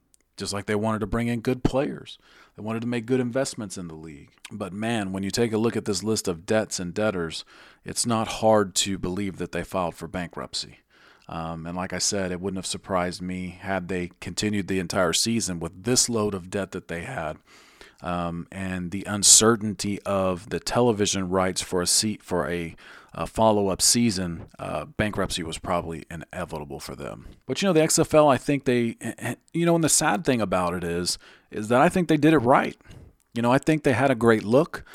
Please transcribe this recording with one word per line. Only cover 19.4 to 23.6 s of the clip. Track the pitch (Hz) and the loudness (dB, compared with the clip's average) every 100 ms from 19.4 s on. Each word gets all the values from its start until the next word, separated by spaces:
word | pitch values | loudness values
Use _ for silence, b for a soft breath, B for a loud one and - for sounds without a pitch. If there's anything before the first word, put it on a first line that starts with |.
| 110 113 107 92 104 98 | 6 4 -2 -6 -6 -6
of | - 98 92 90 - | -2 0 0 -2 -6
the | 87 | -8
television | - 120 123 101 98 98 92 | -2 2 2 2 0 0 0
rights | 95 92 90 | 2 0 -2
for | - 92 | -2 -2
a | 87 | 2
se-, | - 110 104 | 0 0 -4
for | - 90 71 | -4 -2 -2
a, | 87 82 - B B B | -4 -6 -12 B B B
a | - 82 | -10 -6
follow-up | - 110 104 | 2 4 4